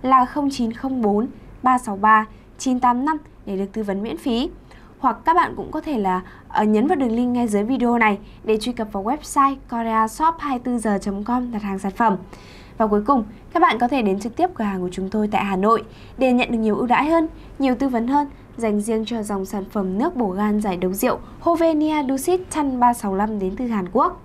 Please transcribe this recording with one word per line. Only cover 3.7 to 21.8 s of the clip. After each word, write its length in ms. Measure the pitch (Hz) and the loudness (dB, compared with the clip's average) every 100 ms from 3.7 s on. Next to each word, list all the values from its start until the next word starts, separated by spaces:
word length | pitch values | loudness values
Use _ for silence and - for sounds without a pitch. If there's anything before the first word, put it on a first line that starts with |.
tư 100 | 220 | -6
vấn 200 | 208 196 | -4 -4
miễn 140 | 220 320 | -6 -6
phí. 320 | 285 233 320 - - - - - | -2 0 -2 -8 -20 -20 -20 -2
Hoặc 180 | 269 220 - | -2 0 2
các 100 | 339 | 4
bạn 180 | - - | 2 -2
cũng 160 | - | -6
có 100 | 311 | -6
thể 160 | 311 254 | -4 0
là, 240 | 190 185 - - - | 0 0 -4 -20 -4
ờ, 160 | - | 0
nhấn 240 | 214 214 269 | 4 4 4
vào 80 | 320 | 2
đường 200 | 254 226 | 2 0
link 200 | 247 247 | 0 0
ngay 120 | 240 | 2
dưới 160 | 202 | 0
video 340 | 214 262 240 233 | 0 0 2 4
này 220 | 220 202 - - | 2 0 -6 -10
để 140 | - 214 | -2 0
truy 140 | 247 | -2
cập 160 | 240 214 | -6 -6
vào 120 | 196 | -4
website 520 | 196 302 - 294 277 269 - | -4 -4 -2 2 2 0 -8
koreashop 640 | 233 226 220 220 226 320 330 | -6 -2 0 0 2 0 0
hai 180 | 294 247 | -4 -4
mươi 40 | |
tư 140 | 247 240 | -2 -2
giờ 200 | 226 202 | 0 0
chấm 220 | 208 196 | -2 -4
com 280 | 208 247 247 | -2 -2 -2
đặt 100 | 220 | -6
hàng 180 | 208 190 | -6 -4
sản 120 | 196 | -6
phẩm. 260 | 190 226 185 - - - - - - | 2 2 2 -4 -18 -20 -20 -20 -2
Và 100 | 220 | 2
cuối 140 | 208 208 | 2 4
cùng, 160 | 277 214 - - | 2 0 -12 -4
các 60 | 339 | 4
bạn 200 | 339 240 | 4 4
có 80 | 240 | 0
thể 140 | 277 | 2
đến 180 | 208 196 | 0 0
trực 160 | 226 226 | -4 -2
tiếp 140 | 359 | -2
cửa 100 | 370 | 0
hàng 180 | 214 190 | -4 -2
của 80 | 180 | -4
chúng 180 | 180 190 | -4 -4
tôi 180 | 214 214 | -2 0
tại 140 | 202 196 | 0 0
Hà 100 | 190 | 2
Nội 280 | 202 233 - - - - | 4 2 0 -18 -18 0
để 160 | 262 | 2
nhận 180 | 247 254 | 4 2
được 60 | 233 | 0
nhiều 180 | 220 165 | 0 0
ưu 120 | 240 | 2
đãi 220 | 233 294 | 2 4
hơn, 180 | 330 320 - - - | 2 2 -6 -20 -2
nhiều 160 | 269 247 | 0 0
tư 120 | 277 | 0
vấn 200 | 240 233 | 0 0
hơn 200 | 285 285 - - - | 0 -2 -10 -18 -4
dành 240 | 226 208 | -2 0
riêng 240 | 208 220 220 | 0 -2 -2
cho 180 | 233 | -6
dòng 220 | 208 196 190 | -4 -6 -4
sản 180 | 208 196 | -8 -6
phẩm 260 | 220 190 190 | -4 -2 -2
nước 180 | 311 262 | -2 0
bổ 140 | 214 | -2
gan 320 | 185 208 208 | 0 0 0
giải 160 | 208 175 | -2 -2
độc 140 | 185 | -2
rượu 260 | 196 254 - - - | 0 -2 -2 -8 -4
Hovenia 640 | - 339 330 311 | 0 2 2 2